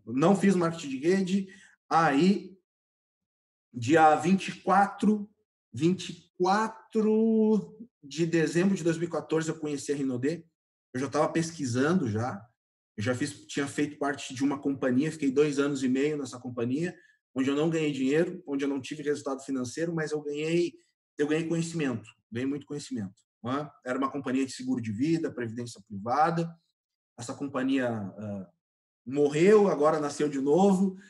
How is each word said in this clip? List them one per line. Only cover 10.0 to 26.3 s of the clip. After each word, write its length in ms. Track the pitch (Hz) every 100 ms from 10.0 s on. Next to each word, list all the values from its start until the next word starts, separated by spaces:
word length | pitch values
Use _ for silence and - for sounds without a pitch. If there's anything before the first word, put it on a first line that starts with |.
| 135 123 135 170 - _ _ _ _
Eu 60 | 127
já 80 | 135
tava 200 | 143 156
pesquisando 800 | 165 165 - 135 120 143 180 131
já. 340 | 107 - 101 - _ _ _ _ -
Eu 80 |
já 100 | 107
fiz, 300 | 123 147 - -
tinha 200 | - 139
feito 320 | 117 147 -
parte 340 | 143 143 -
de 100 | 127
uma 160 | 139 139
companhia, 540 | 143 135 135 127 156
fiquei 180 | 156 139
dois 280 | 131 151 139
anos 260 | 143 139
e 40 | 131
meio 280 | 131 147 151
nessa 240 | 131 123
companhia, 560 | 127 123 120 135 180 - - _ _
onde 160 | 127 135
eu 40 |
não 140 | 143 160
ganhei 240 | 160 156
dinheiro, 500 | 131 131 151 175 180 -
onde 180 | 139
eu 40 | 139
não 120 | 139
tive 220 | 127 151
resultado 400 | 143 143 139 131
financeiro, 520 | - 135 123 147 165
mas 160 | 165 151
eu 120 | 151
ganhei, 500 | 147 147 156 170 175 - _ _ _ -
eu 100 | 143
ganhei 180 | 156 165
conhecimento, 640 | 165 165 170 139 117 - - _
ganhei 160 | 113 135
muito 160 | 143
conhecimento, 480 | 143 147 - 127 95 - _ _
não 80 | 117
é? 180 | 135 147 -
Era 140 | 127 131
uma 120 | 135
companhia 360 | 143 127 131 135
de 60 |
seguro 280 | - 127 123
de 100 | 113
vida, 400 | 104 147 165 143
previdência 520 | 120 120 117 120 - -
privada. 640 | 101 107 135 160